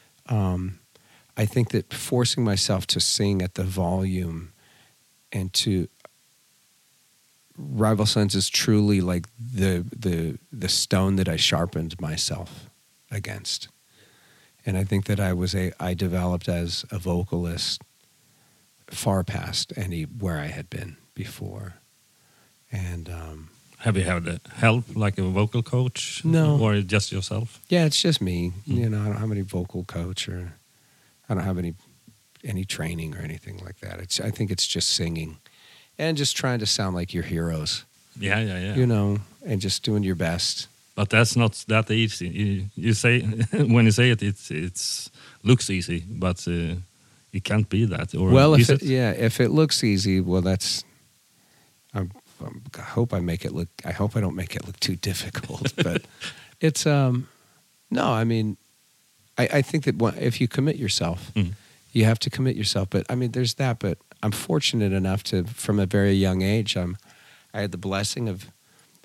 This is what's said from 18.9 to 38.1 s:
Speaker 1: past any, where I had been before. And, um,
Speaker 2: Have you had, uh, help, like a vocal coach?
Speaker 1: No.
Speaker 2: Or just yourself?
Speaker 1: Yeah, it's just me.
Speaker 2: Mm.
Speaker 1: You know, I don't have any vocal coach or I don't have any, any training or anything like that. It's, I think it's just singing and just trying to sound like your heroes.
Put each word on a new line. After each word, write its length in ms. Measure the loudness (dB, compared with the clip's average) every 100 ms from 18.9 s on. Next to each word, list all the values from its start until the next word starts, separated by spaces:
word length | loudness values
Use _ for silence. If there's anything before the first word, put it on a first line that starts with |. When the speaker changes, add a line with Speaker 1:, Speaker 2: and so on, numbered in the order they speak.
| -4 0 0
Speaker 1:
past 480 | 0 -4 -6 -6 -6 -6
any, 260 | -6 -4
where 340 | -6 -4 -4 -4
I 100 | -6
had 220 | -10 -10
been 280 | -10 -10 -14 _
before. 640 | -12 -12 -10 -10 -10 -12 -16 _ _ _ _ _ _ _ _ _
And, 380 | -6 -4 -6 -8
um, 400 | -10 -10 -14 -16 _ _ -4
Speaker 2:
Have 160 | 0 2
you 80 |
had, 240 | 2 0 -2
uh, 100 | -6 -10 2
help, 280 | 4 4 0
like 240 | -2 0 0
a 60 |
vocal 400 | 0 2 2 0
coach? 600 | 0 0 0 -4 -8 -4 2
Speaker 1:
No. 340 | 4 6 6
Speaker 2:
Or 220 | 4 2
just 300 | 2 0 0
yourself? 480 | -4 -2 -4 -4 -8 2
Speaker 1:
Yeah, 160 | 4 4
it's 160 | 2
just 200 | 2 2
me. 300 | 0 0 -2 -4 -2
Speaker 2:
Mm. 80 | 0
Speaker 1:
You 120 | 2
know, 120 | 0
I 40 | 0
don't 120 | -2
have 140 | -2
any 100 | -2
vocal 440 | -2 -4 -4 -8 -8
coach 420 | -6 -6 -6 -6
or 260 | -8 -10 -14 _ _ _ _ _ _ -6
I 60 | -2
don't 80 |
have 140 | 0 -2
any, 160 | -4 -6 _ _ _ _ _ _
any 220 | -8 -6 -4
training 500 | -4 -4 -4 -6 -8
or 40 |
anything 380 | -8 -10 -12 -14
like 160 | -14 -14
that. 200 | -12 -12
It's, 180 | -6 -4
I 100 | -2
think 220 | -2 -2
it's 160 | -2 -2
just 220 | -2 -2
singing 480 | 0 -2 -4 -6 -10 _ _ -20 -20 _ -4
and 200 | -2 0
just 180 | -2 0
trying 240 | 0 0
to 60 | 0
sound 300 | 0 -2 -2
like 180 | -4
your 100 | -4
heroes. 640 | -4 -2 -2 -2 -4 -6 -10 _ _